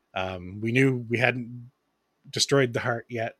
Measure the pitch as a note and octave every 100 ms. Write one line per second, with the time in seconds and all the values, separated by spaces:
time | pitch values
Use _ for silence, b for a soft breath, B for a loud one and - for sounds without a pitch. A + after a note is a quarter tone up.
0 | _ - F#2+ F#2 F2+ G2+ A2+ A#2+ C3+ B2+
1 | A2+ A#2 B2 B2 A#2 B2 A#2+ _ _ _
2 | _ _ - - - C#3 C3 A2+ A2+ A#2
3 | - A#2+ A2+